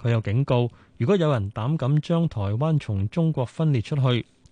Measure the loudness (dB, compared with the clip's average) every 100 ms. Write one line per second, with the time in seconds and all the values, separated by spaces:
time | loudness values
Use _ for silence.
0 | 0 0 0 0 2 2 0 -4 -14 -4
1 | 0 2 2 0 -2 -4 -2 -2 0 0
2 | 0 0 0 -2 -2 0 0 0 -2 -4
3 | -2 0 0 0 -4 -2 0 0 0 0
4 | 0 0 -4 _ _